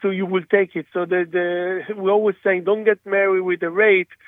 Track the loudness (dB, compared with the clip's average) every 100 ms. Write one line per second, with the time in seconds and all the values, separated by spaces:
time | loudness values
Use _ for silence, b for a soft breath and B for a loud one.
0 | -4 -2 -2 -2 2 2 2 -4 -6 -6
1 | -2 -2 0 -2 -2 -2 -4 -6 -8 -4
2 | 0 2 2 0 -2 0 0 0 0 0
3 | -2 0 2 0 0 -2 -2 2 2 2
4 | 0 -12